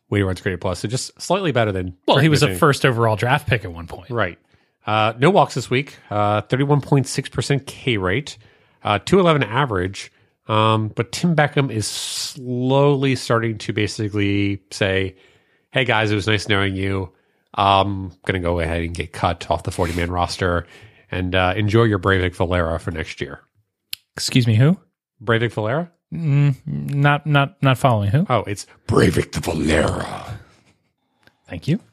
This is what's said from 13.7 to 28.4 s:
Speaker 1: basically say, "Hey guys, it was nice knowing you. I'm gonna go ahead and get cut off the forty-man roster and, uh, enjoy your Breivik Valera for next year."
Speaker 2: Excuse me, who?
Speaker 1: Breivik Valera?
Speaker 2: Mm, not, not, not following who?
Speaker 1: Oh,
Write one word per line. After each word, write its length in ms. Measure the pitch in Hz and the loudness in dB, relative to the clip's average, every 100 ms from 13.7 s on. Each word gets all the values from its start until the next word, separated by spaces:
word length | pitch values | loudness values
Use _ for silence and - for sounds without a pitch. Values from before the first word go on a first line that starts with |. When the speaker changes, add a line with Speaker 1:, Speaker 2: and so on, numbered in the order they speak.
Speaker 1:
basically 880 | 107 104 - 107 104 101 101 101 101 - | -4 -4 -2 -4 -2 0 0 -2 -4 -8
say, 460 | - 101 95 95 - _ _ _ _ _ | -2 0 0 -2 -8 _ _ _ _ _
"Hey 160 | 131 123 | -2 0
guys, 240 | 110 110 | 2 2
it 40 | 107 | 0
was 100 | 98 | 0
nice 240 | 107 - | -2 0
knowing 260 | 101 98 95 | 0 0 -2
you. 340 | 95 98 92 _ _ _ _ | -4 -4 -6 _ _ _ _
I'm 580 | - 98 98 98 98 95 - - | 0 4 4 2 -2 -10 -12 -4
gonna 140 | 95 | -2
go 200 | 87 87 | 0 -2
ahead 220 | 82 85 | -2 -2
and 120 | 85 | -4
get 200 | 85 82 | -6 -10
cut 360 | - 92 85 - | -2 -2 -2 -2
off 120 | 80 | -4
the 80 | - | -4
forty-man 400 | - 85 85 85 | -4 -4 -2 -4
roster 560 | 90 87 - 95 87 - - - _ - | -2 -2 -2 -2 -2 -4 -14 -20 _ -10
and, 240 | 90 92 | -6 -2
uh, 200 | 92 92 92 | 0 2 0
enjoy 280 | 104 110 | 2 4
your 140 | 117 101 | 4 2
Breivik 360 | 92 95 90 | 2 2 2
Valera 440 | - 87 90 82 80 | -2 0 0 0 -2
for 120 | - | -6
next 320 | 80 78 - | -8 -8 -8
year." 180 | 69 69 _ _ _ _ _ - _ - | -10 -12 _ _ _ _ _ -18 _ -10
Speaker 2:
Excuse 300 | - 127 117 | 0 2 4
me, 80 | |
who? 240 | 107 135 190 _ _ _ _ | 4 4 2 _ _ _ _
Speaker 1:
Breivik 280 | 107 113 117 | -2 0 0
Valera? 380 | - 107 139 175 _ - | -4 -4 -4 -6 _ -14
Speaker 2:
Mm, 420 | 160 165 143 143 135 - | -6 0 2 2 0 -6
not, 600 | 143 143 139 143 143 151 | -8 -4 0 2 2 2
not, 340 | 143 139 - | 2 0 0
not 160 | 135 127 | 0 2
following 320 | 135 113 101 | 2 2 2
who? 160 | 123 190 | 0 2
Speaker 1:
Oh, 160 | 120 | 0